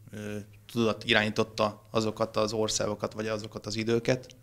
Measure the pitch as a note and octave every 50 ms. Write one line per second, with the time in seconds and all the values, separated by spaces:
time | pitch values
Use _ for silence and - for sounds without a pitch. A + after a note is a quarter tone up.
0 | - - - G#2+ G#2 G#2 G#2 G#2 G#2 - - - - - - A#2+ A#2 G#2+ G#2 -
1 | - A#2 A2+ G#2+ G#2+ G#2+ G#2 - A2 - - - G#2+ G#2 G#2+ - - - - A2+
2 | A2 G#2+ G#2+ - A2+ - - G#2+ A2 G#2+ A2+ A2 A2 G#2 - - G#2 G#2 G#2 -
3 | - G2+ - G#2+ A2 A2 A2 G#2 G#2+ G#2+ - G#2 - A2 G#2 A2 A2 A2+ A2+ A#2
4 | - - B2+ B2+ - - - -